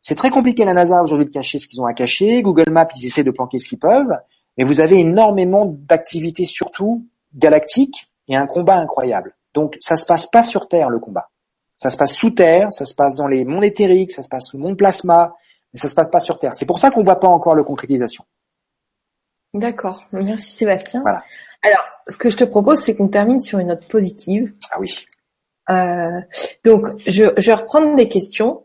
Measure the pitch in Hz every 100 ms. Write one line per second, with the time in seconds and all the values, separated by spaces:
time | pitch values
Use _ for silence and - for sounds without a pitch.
0 | - 147 262 269 247 240 202 180 175 180
1 | 165 151 147 143 131 139 - 123 123 117
2 | 123 - 202 247 202 160 160 160 165 135
3 | 123 135 135 - 127 127 - - 160 240
4 | 269 147 _ _ _ - 131 147 160 190
5 | 165 185 220 202 180 196 202 147 143 165
6 | 165 170 160 165 175 - - - 202 233
7 | 233 _ _ 143 156 202 202 - 277 -
8 | - _ - 135 139 175 175 190 156 -
9 | 131 104 92 _ _ 147 151 - - 160
10 | - 170 - 233 233 190 - 170 139 117
11 | 113 95 - _ _ _ _ _ 135 -
12 | 143 - 226 - 170 170 208 - 139 -
13 | 143 131 143 135 127 165 208 202 202 185
14 | 185 - 131 131 - 135 156 196 196 185
15 | 180 170 170 - _ _ _ - 143 -
16 | 160 139 - 165 135 - 143 175 - -
17 | 196 185 185 175 170 156 143 143 127 135
18 | 120 - _ _ _ _ _ _ _ _
19 | _ _ _ _ _ 202 233 233 196 185
20 | _ 190 196 220 - - 214 185 - 247
21 | 269 196 - - - _ 208 196 - -
22 | - - 240 202 254 208 202 302 - 214
23 | 196 202 208 262 - 202 175 170 _ 220
24 | 185 - - 202 233 - - 98 95 -
25 | - _ _ _ _ _ - 185 180 175
26 | 170 175 180 - - - 226 214 202 -
27 | - 190 214 - 208 220 226 302 302 285
28 | 226 196 - - 240 302